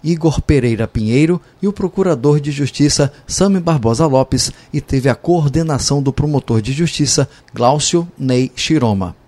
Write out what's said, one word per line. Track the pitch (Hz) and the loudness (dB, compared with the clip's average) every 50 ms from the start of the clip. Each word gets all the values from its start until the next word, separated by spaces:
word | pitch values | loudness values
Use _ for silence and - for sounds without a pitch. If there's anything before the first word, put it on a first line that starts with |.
Igor | - 151 175 165 160 160 143 - | -2 -2 -4 0 0 0 0 0
Pereira | - - 156 135 120 123 113 104 113 - | 0 2 2 2 2 2 0 0 -2 -4
Pinheiro, | _ 117 107 107 117 135 151 160 180 170 - - _ _ | _ -4 -2 2 2 2 4 2 2 -2 -4 -12 _ _
e | - 202 | -4 -4
o | |
procurador | 202 - 196 180 - - 190 185 160 123 117 147 147 151 | -4 -2 -6 -4 -2 -2 0 0 0 2 2 2 2 2
de | 139 147 | 0 -4
justiça, | 147 139 143 127 - - 143 151 - - 147 139 - - - - | -6 -4 -6 -6 0 0 0 2 2 2 0 -2 -2 -10 -14 -10
Sami | - - 185 202 196 190 | -2 0 2 2 2 0
Barbosa | 170 170 160 147 107 113 117 120 165 | 0 0 0 0 2 0 2 2 2
Lopes, | 156 131 131 135 - - 127 - - - - - _ | 2 4 2 2 2 -2 -2 -2 -4 -6 -12 -16 _
e | - 151 | -8 -8
teve | - - - 135 123 139 | -4 -2 -4 0 0 0
a | 120 | -2
coordenação | - - 170 175 175 151 143 131 160 165 160 147 127 - - 143 143 | 0 0 0 0 2 2 0 0 0 -2 0 -2 -2 -2 0 0 0
do | 139 135 | 0 -2
promotor | 127 - 147 151 147 135 - - 120 113 | 0 0 -2 0 0 -2 -2 0 -2 -2
de | 107 113 | 0 -2
justiça, | 135 143 170 160 - - 147 127 - - 135 - - - _ _ - | -2 -2 -2 -2 0 -2 -2 0 2 0 0 -2 -4 -20 _ _ -6
Glaucio | - 120 123 143 151 143 - - 170 170 175 - - | 0 2 2 2 2 0 0 0 -2 -2 -2 -10 -6
Ney | 143 131 127 123 131 127 - | -2 0 0 0 0 -2 -4
Chiroma. | - - - 160 156 123 113 104 98 95 90 85 _ _ | -8 -2 0 0 2 2 2 0 0 -2 -6 -8 _ _